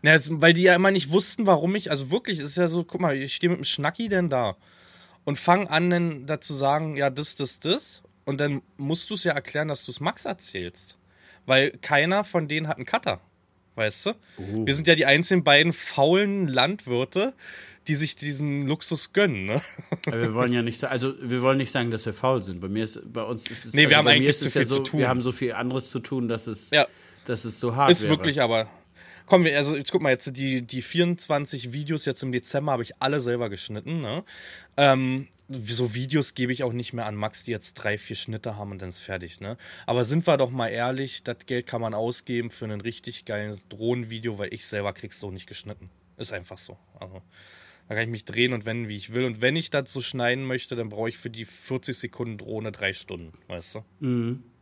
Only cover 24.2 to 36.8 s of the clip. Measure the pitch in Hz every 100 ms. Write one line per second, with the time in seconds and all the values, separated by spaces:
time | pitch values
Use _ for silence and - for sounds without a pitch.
24.2 | 135 147 143 143 127 135 135 151 127 127
25.2 | 123 - 127 107 123 131 127 127 117 135
26.2 | 120 113 117 104 - 151 139 - - -
27.2 | - 117 117 - 123 117 143 175 151 151
28.2 | 170 143 120 113 110 - _ _ - -
29.2 | - 190 165 143 143 151 135 185 151 127
30.2 | - 127 135 131 120 127 - 165 175 175
31.2 | - 147 143 139 120 131 147 156 143 127
32.2 | 135 123 - 143 151 131 117 - 135 147
33.2 | 120 120 117 98 - 104 95 165 120 143
34.2 | - - - - - - 143 131 131 131
35.2 | 139 _ _ 135 107 117 123 110 131 151
36.2 | 139 - 120 123 131 120